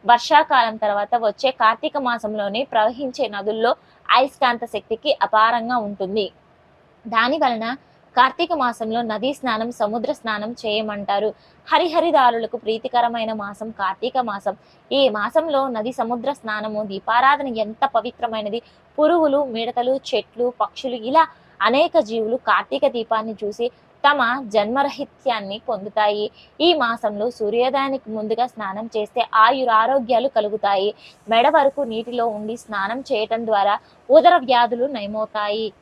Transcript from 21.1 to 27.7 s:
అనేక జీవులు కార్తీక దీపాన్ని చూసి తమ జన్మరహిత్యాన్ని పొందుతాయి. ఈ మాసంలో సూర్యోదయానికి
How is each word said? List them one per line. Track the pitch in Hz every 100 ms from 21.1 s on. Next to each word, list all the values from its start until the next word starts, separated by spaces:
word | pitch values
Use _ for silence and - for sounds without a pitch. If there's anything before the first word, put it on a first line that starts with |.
| 311 311 - _ _
అనేక | 208 262 330 339 214
జీవులు | 226 220 254 -
కార్తీక | 190 214 269 277 240
దీపాన్ని | 226 220 220 214
చూసి | 208 214 233 _ _ _
తమ | 285 285 233 262 240
జన్మరహిత్యాన్ని | 208 208 262 277 254 285 _ - 226 196 208 -
పొందుతాయి. | 208 208 214 208 208 208 - - -
ఈ | 330 311
మాసంలో | 240 233 214 208 226 -
సూర్యోదయానికి | 208 233 262